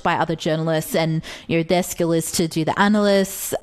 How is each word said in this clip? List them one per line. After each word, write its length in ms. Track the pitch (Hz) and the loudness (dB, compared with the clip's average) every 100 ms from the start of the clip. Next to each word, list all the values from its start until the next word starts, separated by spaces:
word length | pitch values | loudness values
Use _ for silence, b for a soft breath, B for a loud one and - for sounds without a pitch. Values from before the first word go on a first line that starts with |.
by 120 | 180 156 | 0 0
other 200 | 160 160 | 0 -2
journalists, 600 | 175 156 160 160 156 180 | -2 0 0 0 0 0
and, 280 | 160 160 B B B | 0 -2 B B B
you 100 | 165 | -2
know, 60 | |
their 180 | 160 175 | 2 0
skill 300 | 180 - 170 | 0 -2 0
is 200 | 165 160 | 0 0
to 140 | - 165 | -2 -2
do 160 | 214 | 0
the 160 | 226 170 | -2 2
analysts, 760 | 202 208 208 196 190 - - - | 2 4 4 2 0 -4 -6 -2